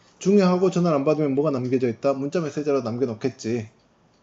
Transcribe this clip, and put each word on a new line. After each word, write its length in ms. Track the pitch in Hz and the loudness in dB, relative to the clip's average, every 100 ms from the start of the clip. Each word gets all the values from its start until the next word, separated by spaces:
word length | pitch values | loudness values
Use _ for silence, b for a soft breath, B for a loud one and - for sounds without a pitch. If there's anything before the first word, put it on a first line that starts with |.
| b b | b b
중요하고 520 | 180 202 185 180 185 | 2 4 4 4 2
전화를 260 | 180 175 147 | 2 2 2
안 60 | |
받으면 300 | 143 151 147 | 2 0 0
뭐가 160 | 135 151 | 0 0
남겨져 380 | 135 123 131 123 | 0 -2 0 0
있다? 240 | 113 139 | -2 -2
문자 280 | 135 143 180 | -2 -2 -4
메시지라도 420 | 151 151 147 139 | -4 -4 -2 -2
남겨놓겠지. 840 | 117 120 123 107 131 - 113 120 110 _ _ _ _ _ | -2 -2 -4 -2 -6 -4 -6 -4 -6 _ _ _ _ _